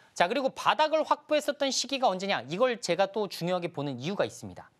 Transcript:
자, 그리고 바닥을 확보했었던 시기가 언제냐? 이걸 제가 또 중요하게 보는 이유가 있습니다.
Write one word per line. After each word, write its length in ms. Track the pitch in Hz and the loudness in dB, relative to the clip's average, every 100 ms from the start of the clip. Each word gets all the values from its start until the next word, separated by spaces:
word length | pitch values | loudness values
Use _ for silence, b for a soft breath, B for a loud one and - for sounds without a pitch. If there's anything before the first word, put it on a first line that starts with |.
| b | b
자, 140 | b 175 | b 2
그리고 220 | 247 262 | 2 -2
바닥을 540 | - - 214 311 311 | 0 2 4 4 4
확보했었던 680 | 302 277 - 302 - - 277 | 2 0 0 0 0 -2 -2
시기가 380 | 240 254 277 247 | -2 -2 0 2
언제냐? 380 | 185 196 165 120 | 2 0 -2 -2
이걸 320 | 180 254 220 | 0 0 0
제가 300 | - 170 196 | 0 2 2
또 160 | 220 202 | 0 -4
중요하게 440 | - 170 180 170 | -2 -2 -2 -2
보는 280 | - 143 120 | -4 -6 -4
이유가 260 | 143 196 120 | -4 -2 -4
있습니다. 440 | - 104 - - _ | -6 -14 -14 -18 _